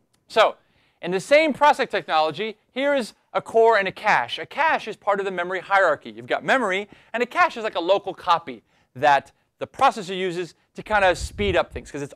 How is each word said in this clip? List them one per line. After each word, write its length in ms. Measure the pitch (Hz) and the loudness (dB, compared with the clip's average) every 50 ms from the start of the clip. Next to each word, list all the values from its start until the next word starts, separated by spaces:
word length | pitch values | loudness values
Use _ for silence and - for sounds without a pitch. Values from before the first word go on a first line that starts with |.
| _ _ _ _ _ _ | _ _ _ _ _ _
So 300 | - 233 208 160 - _ _ _ _ _ _ _ _ _ | 2 2 2 2 2 _ _ _ _ _ _ _ _ _
in 100 | - 165 | -8 -4
the 80 | 180 190 | -4 -4
same 320 | - - 277 294 320 311 262 | 0 2 4 4 4 4 2
process 340 | - 285 294 277 - 254 - | 4 4 4 4 4 -2 -4
technology, 720 | - 202 170 - 175 156 156 160 151 143 208 220 202 _ _ _ _ | -4 -6 -4 0 0 0 0 0 -2 -6 -8 -8 -10 _ _ _ _
here 200 | 247 269 285 285 | -2 0 0 0
is 200 | 277 226 - - _ _ _ - | 0 -2 -4 -10 _ _ _ -6
a 80 | 190 | -6
core 360 | 190 - - 233 226 226 226 208 | -6 0 2 4 6 6 6 4
and 100 | 196 190 | 2 -2
a 40 | |
cache. 460 | 175 - - 214 180 147 120 120 - - | -6 -4 0 2 2 2 0 -2 -6 -10
A 80 | 170 | -10
cache 440 | - - 254 285 320 294 240 - 226 | -12 -4 -2 0 0 0 -2 -4 -8
is 80 | 196 _ | -14 _
part 220 | _ 208 202 196 | _ -2 -2 0
of 60 | 196 | -2
the 60 | 196 | -4
memory 300 | 190 175 175 180 185 185 | -4 -4 -6 -4 -6 -8
hierarchy. 500 | 156 - 196 196 196 170 147 127 _ 120 | -4 0 2 4 4 4 2 0 _ -16
You've 160 | 107 107 120 123 | -16 -16 -6 -4
got 160 | 147 139 - | -4 -4 0
memory, 460 | 151 220 262 247 202 185 190 208 - - _ _ _ - | 0 0 0 0 -2 -2 -4 -4 -8 -14 _ _ _ -4
and 100 | 226 240 | -4 -4
a 20 | |
cache 300 | 247 - 320 359 320 - | -4 0 0 0 0 0
is 80 | 247 214 | -4 -8
like 120 | 220 - | -6 -4
a 40 | 196 | -4
local 340 | 165 170 196 196 196 196 165 | 0 2 2 0 0 -4 -12
copy 500 | - - 185 175 160 - - 127 107 _ _ _ _ _ _ _ | -10 0 0 0 0 0 -8 -16 -16 _ _ _ _ _ _ _
that 380 | 123 135 147 143 135 - - _ _ _ _ _ _ | 0 2 4 4 4 0 -4 _ _ _ _ _ _
the 80 | 139 - | -12 -12
processor 480 | _ - 262 277 - 226 190 160 196 | _ 0 0 2 2 0 -8 -8 -6
uses 400 | 185 185 190 170 175 180 156 - _ _ _ _ | -6 -4 -6 -4 -6 -8 -10 -12 _ _ _ _
to 80 | - 180 | -18 -8
kinda 320 | - 214 208 196 185 175 | -2 0 2 4 4 2
speed 400 | 147 - - - - 208 202 170 | 2 -4 -10 -6 -4 -2 0 2
up 160 | 165 147 - | 0 0 0
things, 180 | - 139 117 - | -6 -14 -14 -10
'cause 120 | - 147 | -10 -10
it's 120 | 143 - - | -10 -10 -12